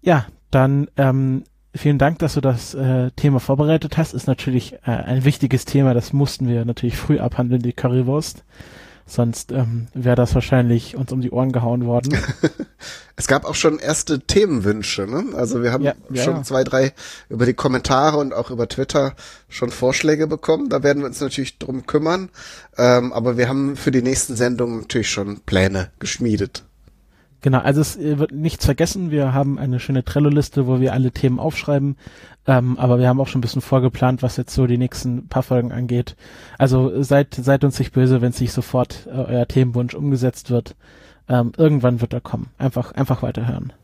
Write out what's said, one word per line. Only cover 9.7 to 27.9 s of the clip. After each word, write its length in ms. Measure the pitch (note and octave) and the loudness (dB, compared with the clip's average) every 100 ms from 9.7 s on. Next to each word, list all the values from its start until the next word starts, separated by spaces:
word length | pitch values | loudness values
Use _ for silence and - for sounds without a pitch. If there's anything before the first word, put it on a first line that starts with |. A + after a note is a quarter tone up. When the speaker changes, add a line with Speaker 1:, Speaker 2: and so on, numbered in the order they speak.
| A#2 A#2 | -2 -6
Speaker 1:
wäre 220 | - B2 B2 | -2 2 4
das 180 | A#2+ | 4
wahrscheinlich 600 | C3 A#2 C3 B2 A#2+ - - | 2 2 2 4 2 0 -8
uns 160 | B2+ | -4
um 100 | C3 | -2
die 80 | B2 | -2
Ohren 200 | A#2+ C3 | 0 0
gehauen 340 | B2+ A#2 B2 A#2+ | 0 0 -2 0
worden. 320 | A#2+ B2 D3 | 0 0 -2
Speaker 2:
<laughs> 20 | - - D#3 - - _ - - - - | -2 -2 -2 -2 -16 _ -18 -18 -20 -10
Es 100 | - | 0
gab 180 | C#3 - | 0 0
auch 100 | D#3 | 0
schon 240 | E3 D3+ | 0 0
erste 400 | B2+ D#3+ - D3 | -4 -4 -2 -4
Themenwünsche, 880 | - G3 G#3 C#3 G2 G#2+ G#2 - G2 | 2 2 4 2 0 -2 -2 -6 -4
ne? 160 | C3 A#3+ - | -4 -6 -4
Also 260 | A#2+ G#3 | -2 0
wir 80 | A#2+ | 0
haben 140 | B2 C#3 | 0 -2
Speaker 1:
Ja, 80 | - - | -4 -8
ja, 120 | B2+ | -2
Speaker 2:
schon 120 | A#2+ E3 | -2 -2
Speaker 1:
ja. 80 | |
Speaker 2:
zwei, 220 | C3 C3 C3+ | -2 -2 0
drei 260 | C3 C3+ - - - - | 2 0 -2 -20 -20 -10
über 160 | A2+ A#2+ | 0 0
die 80 | |
Kommentare 640 | B2 C#3 B2+ - C3 D3+ D3+ | 2 0 0 2 2 4 2
und 160 | C#3 | -2
auch 180 | A2+ A#2+ | -4 -6
über 160 | A#2+ A#2 | -4 -6
Twitter 480 | - C3+ D3+ C#3 - - - _ | -4 -2 0 -2 -4 -20 -20 _
schon 220 | - A#2+ | -8 -6
Vorschläge 560 | - B2 C3 D#3 D3+ D#3 | -2 0 0 0 0 0
bekommen. 400 | D#3 - D#3+ C#4+ | -4 0 0 0
Da 160 | D3 | 0
werden 180 | C#3+ C#3+ | 2 0
wir 60 | C#3 | -2
uns 140 | - | -6
natürlich 360 | C#3 - C3 - | -8 -6 -8 -8
drum 280 | - C3 - | -10 -10 -2
kümmern. 440 | D3+ D#3+ F3+ F#3 - - - - - | -2 0 -2 -6 -16 -20 -20 -20 2
Ähm, 360 | B2 B2 B2 | 4 6 4
aber 240 | A#2 A#2 A#2+ | -2 -2 0
wir 100 | A#2+ | 0
haben 300 | C3+ C#3 C#3 | 0 -2 -2
für 140 | - | 0
die 100 | B2+ | 0
nächsten 340 | B2 C3 - A#2 | 2 -2 -2 0
Sendungen 460 | A#2+ A#2+ A#2+ A#2 | 0 0 -4 -4
natürlich 280 | G#2+ - G#2 | -4 -4 -2
schon 300 | - G2+ G2+ - | -4 -6 -8 -2
Pläne 460 | F#2+ F#2+ G2 F#2 _ | 2 2 0 -6 _
geschmiedet. 680 | G2+ - B2 G#2 G2+ - - _ _ _ _ _ _ _ | -10 -4 -2 0 -2 -6 -18 _ _ _ _ _ _ _
Speaker 1:
Genau, 200 | C#3+ C3 | 2 2
also 200 | - C#3 | 2 2
es, 160 | D#3 | 0